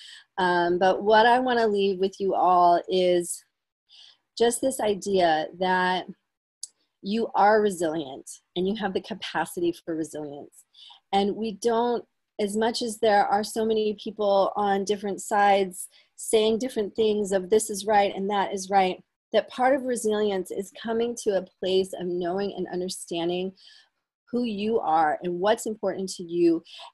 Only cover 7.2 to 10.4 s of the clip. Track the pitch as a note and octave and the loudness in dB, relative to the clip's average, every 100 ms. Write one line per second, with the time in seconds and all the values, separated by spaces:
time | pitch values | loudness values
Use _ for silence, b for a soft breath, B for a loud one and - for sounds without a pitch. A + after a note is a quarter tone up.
7.2 | A3+ - G3+ A3 G#3 E3+ E3 E3 C3+ C3+ | -2 2 4 6 2 0 -4 -4 -8 -12
8.2 | - - _ - F#3 A3 G#3 F#3+ - F#3+ | -16 -20 _ -4 -4 -2 -4 -6 -8 -12
9.2 | - E3 - - E3+ E3 - D#3+ D3+ D3+ | -8 -6 -6 -2 -2 -2 -6 -6 -6 -10
10.2 | D3+ C#3+ | -12 -14